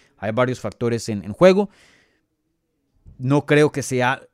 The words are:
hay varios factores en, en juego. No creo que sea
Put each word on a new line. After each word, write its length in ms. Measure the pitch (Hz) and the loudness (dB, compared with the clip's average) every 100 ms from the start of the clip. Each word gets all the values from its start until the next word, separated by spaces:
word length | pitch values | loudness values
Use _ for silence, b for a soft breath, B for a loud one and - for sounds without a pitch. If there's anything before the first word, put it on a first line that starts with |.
| b b | b b
hay 140 | 101 | -6
varios 300 | 113 123 123 | -2 -2 -4
factores 480 | 107 - 120 117 - | -10 -6 -4 -4 -6
en, 160 | 104 90 | -8 -8
en 80 | |
juego. 360 | 107 180 190 202 b b b b b b _ _ _ _ _ _ _ - - | 4 4 4 -2 b b b b b b _ _ _ _ _ _ _ -20 -8
No 280 | 127 143 - | 0 0 2
creo 260 | 147 151 | 2 2
que 120 | - | 0
sea 380 | 120 127 123 135 - | -6 -2 -2 -4 -10